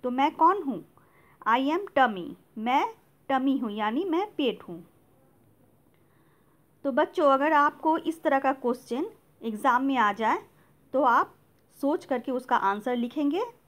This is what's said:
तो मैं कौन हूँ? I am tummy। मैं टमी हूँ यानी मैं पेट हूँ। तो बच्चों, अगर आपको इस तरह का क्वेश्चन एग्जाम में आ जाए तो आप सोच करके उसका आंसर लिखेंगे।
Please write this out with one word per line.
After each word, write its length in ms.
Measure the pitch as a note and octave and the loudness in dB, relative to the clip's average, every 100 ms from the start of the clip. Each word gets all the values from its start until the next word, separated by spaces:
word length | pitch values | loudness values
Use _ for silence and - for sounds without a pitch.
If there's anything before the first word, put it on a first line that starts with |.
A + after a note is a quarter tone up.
तो 80 | B3 | -4
मैं 200 | B3+ C#4+ D4+ | 0 0 4
कौन 260 | D#4+ G4+ | 4 4
हूँ? 200 | D4 G3+ - _ _ _ _ _ - | -2 -6 -10 _ _ _ _ _ 0
I 120 | A#3+ C4+ E4+ | 0 2 -2
am 120 | G4+ - | -2 2
tummy। 300 | B3+ G3 E3 - _ - | 2 0 -10 -14 _ -8
मैं 260 | A3 D4 A4+ A4+ _ _ - | 0 0 0 -6 _ _ -4
टमी 280 | C4+ C4+ C4 | -2 0 0
हूँ 140 | A3+ | -2
यानी 320 | G#3 G#3+ A#3+ F#4+ | -4 -4 -2 -2
मैं 200 | E4 G#4 - | -2 -2 -2
पेट 260 | C4+ F3+ - | -2 -2 -12
हूँ। 160 | F3 F3 _ _ _ _ _ _ _ _ _ _ _ _ _ _ _ _ _ _ _ - | -16 -18 _ _ _ _ _ _ _ _ _ _ _ _ _ _ _ _ _ _ _ -4
तो 60 | |
बच्चों, 380 | B3+ D#4 - D4 | 0 -2 2 4
अगर 220 | C4+ D4 | 4 4
आपको 440 | D4+ C#4+ - D#4+ D#4+ | 4 2 0 0 0
इस 240 | D#4+ D#4+ | -2 -4
तरह 160 | D#4 C4+ | 0 0
का 140 | C4+ | 0
क्वेश्चन 560 | C4+ A#3+ B3 - A#3+ G4+ - _ _ | -2 -4 -4 -6 -6 -6 -10 _ _
एग्जाम 400 | A3+ G#3+ C4 B3 | -10 -2 2 2
में 140 | C4+ C4 | 2 2
आ 140 | G#3 | 2
जाए 280 | G3+ A3 F4 - _ _ _ _ | 2 0 -2 -6 _ _ _ _
तो 100 | C4 | 0
आप 300 | C4+ B3 - - _ _ _ - | 4 4 0 -6 _ _ _ -4
सोच 240 | C#4 F4 - | -2 -2 -4
करके 260 | B3+ B3 | -6 -4
उसका 240 | B3+ B3+ B3 | -6 -2 0
आंसर 400 | G3 G3+ A3+ B3 | 0 -2 -4 -4
लिखेंगे। 480 | A#3 D4 C#4+ E4+ A#4+ - | -4 -2 -2 -2 -6 -10